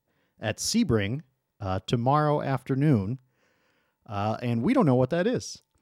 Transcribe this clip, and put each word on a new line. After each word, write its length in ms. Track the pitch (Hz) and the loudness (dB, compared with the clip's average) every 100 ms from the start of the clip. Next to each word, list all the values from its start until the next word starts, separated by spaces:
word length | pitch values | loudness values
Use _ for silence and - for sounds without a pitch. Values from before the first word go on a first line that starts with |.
| _ _ _ - | _ _ _ -10
at 180 | 110 - | -8 -6
Sebring, 640 | - 226 185 113 98 139 - _ _ - | -2 0 2 0 0 -6 -10 _ _ -10
uh, 200 | 98 95 - | -6 -4 -2
tomorrow 560 | 123 123 147 151 147 | 0 2 2 2 0
afternoon, 760 | 139 135 - 135 156 117 95 131 _ _ _ _ _ _ _ _ - | -2 -4 -2 0 4 2 2 -6 _ _ _ _ _ _ _ _ -10
uh, 300 | 101 107 110 | -4 -4 -4
and 200 | 120 117 | -2 -2
we 120 | 147 | 0
don't 100 | 269 160 | 2 4
know 80 | 127 | 4
what 140 | 127 | 2
that 160 | 170 202 | 0 -2
is. 360 | 165 - - _ _ | -2 -6 -16 _ _